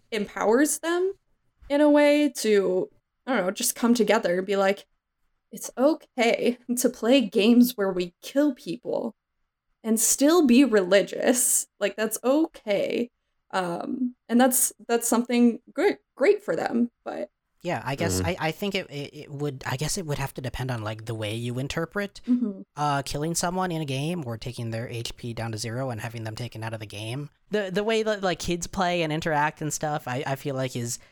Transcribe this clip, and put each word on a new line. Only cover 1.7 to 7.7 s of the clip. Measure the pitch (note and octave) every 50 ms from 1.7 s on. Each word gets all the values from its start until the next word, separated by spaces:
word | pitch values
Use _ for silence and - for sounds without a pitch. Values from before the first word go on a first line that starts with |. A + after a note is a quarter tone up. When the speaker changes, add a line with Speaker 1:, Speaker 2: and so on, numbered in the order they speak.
| C#4 C#4+
Speaker 1:
a | D4+ D4
way | D4 D4 D4 D4 D4 D4 D4 C#4+ - -
to, | - A3 G#3 G3+ F#3+ F3+ F#3 F#3 - - _ _ _ _ _ _ -
I | B3 C4
don't | A3 F3+
know, | F#3
just | G3+ - A#3+ - -
come | - - A#3 A#3
together | A#3 G#3 - G3+ A3+ A3 F3+ F3
and | F#3 F#3
be | G3 G3+
like, | G3 G3 F#3+ G3+ - - _ _ _ _ _ _ _ _ _ _ _ _ _
"It's | - G3+ - - - -
okay | B3 D4 D#4+ D#4 _ _ _ B3+ A3+ A#3 - - - A#3+ A#3+ - _ - A#3+
to | B3 - B3
play | A#3+ - - A3 C4 C#4
games | A#3 F#3+ - A3+ F#3+ A3+ A#3+ B3 A#3+ -